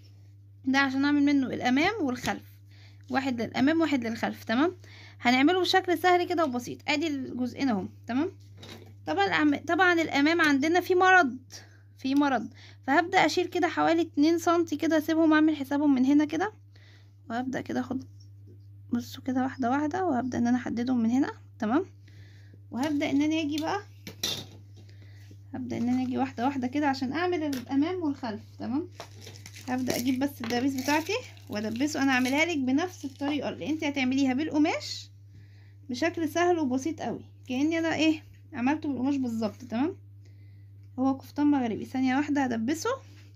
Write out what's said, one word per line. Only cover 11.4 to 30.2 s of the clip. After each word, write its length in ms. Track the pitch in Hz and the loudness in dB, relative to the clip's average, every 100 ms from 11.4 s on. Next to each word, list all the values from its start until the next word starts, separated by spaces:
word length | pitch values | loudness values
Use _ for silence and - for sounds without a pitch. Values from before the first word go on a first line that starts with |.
| - - - - - - | -14 -20 -20 -20 -20 -8
في 180 | 262 285 | 0 2
مرض، 320 | 285 240 220 - - - - | 4 2 -4 -14 -20 -10 0
فهبدأ 380 | 302 349 370 302 | 2 4 4 4
اشيل 220 | 370 349 | 2 0
كده 200 | 349 320 | 0 0
حوالي 340 | - 302 330 | 2 2 2
اتنين 380 | 320 - 311 339 | 0 2 4 4
سنتي 380 | 349 349 330 294 | 2 2 2 0
كده، 200 | 320 311 | 2 2
اسيبهم 360 | 311 320 320 | 2 4 6
اعمل 220 | 311 311 302 | 6 6 2
حسابهم 400 | 269 285 294 254 | -2 2 4 4
من 100 | 262 | 6
هنا 200 | 294 302 | 4 4
كده، 280 | 320 415 - - - - - - - - | -2 -4 -6 -20 -20 -20 -20 -20 -20 -8
وهبدأ 320 | 233 254 - | -6 -4 -6
كده 180 | - 247 | -4 -6
اخد، 240 | 247 262 - - - - - - - - - | -4 -8 -10 -18 -20 -20 -20 -20 -20 -20 -6
بصوا 300 | 240 - 262 | -6 -4 -10
كده 200 | - 254 | -4 -2
واحدة 260 | 254 262 240 | -2 -2 -2
واحدة، 360 | 277 302 359 359 | 0 -2 -2 -2
وهبدأ 320 | 247 247 240 | -2 -2 -2
ان 100 | 240 | 2
انا 100 | 247 | 0
احددهم 400 | - 226 247 247 | 0 -4 0 0
من 120 | 226 | 2
هنا، 220 | 254 381 440 - - | 2 0 -4 -18 -6
تمام؟ 260 | 214 285 381 - - - - - - - - | 0 0 -2 -12 -20 -20 -20 -20 -20 -20 -12
وهبدأ 380 | 226 311 285 311 | -6 -2 -2 0
ان 120 | 277 | 2
انا 200 | 302 320 | 2 0
اجي 160 | 294 302 | -2 -2
بقى، 240 | 320 403 - - - - - - - - - - - - - - - - - | -2 -4 -8 -18 -20 -10 -8 -8 -12 -20 -20 -20 -20 -20 -20 -20 -20 -20 -14
هبدأ 240 | 269 247 233 | -10 -8 -4
ان 120 | 240 | -2
انا 140 | 254 | -2
اجي 140 | 254 247 | -2 -2
واحدة 280 | 262 - 254 | -4 -2 -4
واحدة 220 | 277 247 | -2 -4
كده 200 | 294 294 | -2 -2
عشان 260 | 262 254 | -2 -4
اعمل 300 | 294 359 349 | -2 0 0
الامام 600 | 302 262 - 269 320 370 | -2 -6 -2 0 0 -2
والخلف، 380 | 311 277 240 202 - - | -4 -4 -8 -10 -14 -12
تمام؟ 280 | 208 277 359 - - - - - - - - | -6 -4 -6 -12 -18 -18 -18 -18 -18 -14 -8
هبدأ 280 | 254 254 - | -4 -2 -2
اجيب 240 | 247 | -2
بس 100 | 254 | -2